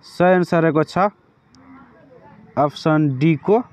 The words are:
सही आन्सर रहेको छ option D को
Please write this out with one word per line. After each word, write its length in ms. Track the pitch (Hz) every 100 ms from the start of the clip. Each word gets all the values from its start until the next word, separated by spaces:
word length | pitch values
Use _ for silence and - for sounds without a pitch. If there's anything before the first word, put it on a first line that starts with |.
सही 300 | - - 175 185
आन्सर 240 | 175 170
रहेको 200 | 165 151 156
छ 240 | - 202 _ _ _ _ _ - - - _ - - - - -
option 640 | - 143 - 160 156 151 131
D 160 | 151 151
को 180 | - 214 247